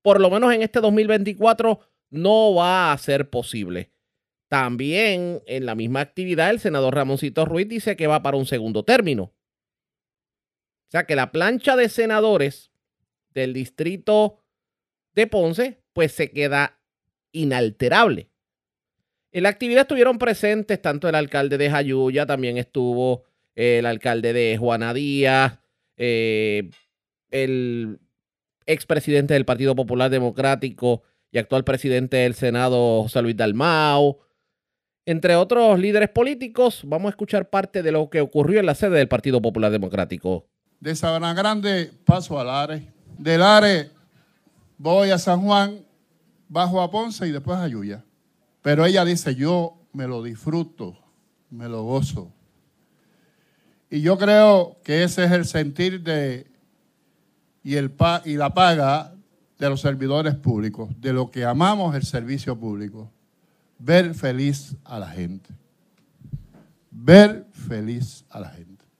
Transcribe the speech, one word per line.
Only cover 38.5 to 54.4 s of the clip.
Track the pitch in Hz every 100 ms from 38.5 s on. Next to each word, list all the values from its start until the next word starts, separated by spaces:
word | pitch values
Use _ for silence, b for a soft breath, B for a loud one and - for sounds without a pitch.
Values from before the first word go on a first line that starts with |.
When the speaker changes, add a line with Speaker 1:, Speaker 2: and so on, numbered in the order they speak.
| 214
Speaker 1:
en | 180
la | 143
sede | 208 165
del | 131
Partido | 120 139 127
Popular | 113 110 107
Democrático. | 107 95 95 90 87 90 87 _ _ _ _
Speaker 2:
De | 147 160
Sabana | 170 165 170
Grande | 170 208 214 202 190 165 _
paso | - 180 165 147
a |
Lares, | 123 139 147 156 - _ - -
de | 151 165
Lares | 190 214 208 180 139 _ _ _ _ _ _ _ _ _
voy | 147 190 196
a | 180
San | 185 180
Juan, | 202 202 202 208 _ _ _ _ _ _ _
bajo | 156 180 185
a | 175
Ponce | 208 226 214 180
y |
después | 143 139 180
a |
Jayuya. | 170 110 101 101 _ _ _ _ _ _
Pero | 143 147 170
ella | 190 175
dice, | 175 -
"Yo | 127 147 175 170 _ _
me | 139 127
lo | 120
disfruto, | 117 110 156 165 160 - 98 87 _ _ _ _ _
me | 117 117
lo | 113
gozo". | 110 135 139 113 87 _ _ _ _ _ _ _ _ _ _ _ _ _ _ _ _
Y | 151
yo | 156 190
creo | 202 214